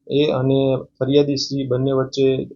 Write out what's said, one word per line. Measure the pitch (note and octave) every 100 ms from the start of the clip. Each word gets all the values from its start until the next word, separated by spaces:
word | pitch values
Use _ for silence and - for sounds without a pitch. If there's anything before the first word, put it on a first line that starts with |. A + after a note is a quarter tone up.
| -
એ | C#3 D3+
અને | C3+ C3 C3+ C3+ B2+ - -
ફરિયાદી | C3+ C#3+ C#3+ C#3
શ્રી | - C#3 C3
બંને | B2+ C3+
વચ્ચે | C3+ C3 C3+ C3+ C3 -